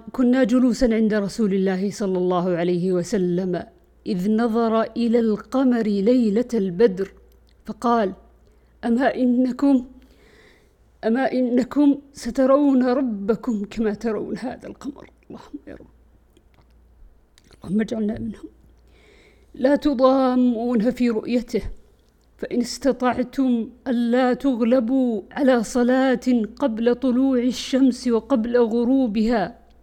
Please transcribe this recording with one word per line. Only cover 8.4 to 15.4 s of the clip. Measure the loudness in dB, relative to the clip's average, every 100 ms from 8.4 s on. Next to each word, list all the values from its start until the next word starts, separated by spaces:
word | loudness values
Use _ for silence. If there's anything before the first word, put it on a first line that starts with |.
| _ _ _ _
أما | -2 0 0
إنكم، | 2 0 2 0 0 2 2 0 -12 -20 _ _ _ _ _ _ _ _ _
أما | -2 0 0
إنكم | 0 0 0 0 2 2 2 -4
سترون | -12 -6 0 4 4 4 2
ربكم | 2 0 -2 -2 -2 -2 -2 -4
كما | -4 -4 -4
ترون | -2 -4 -6 -6 -8
هذا | -10 -12 -14
القمر." | -14 -14 -14 -20 _ -20
اللهم | -20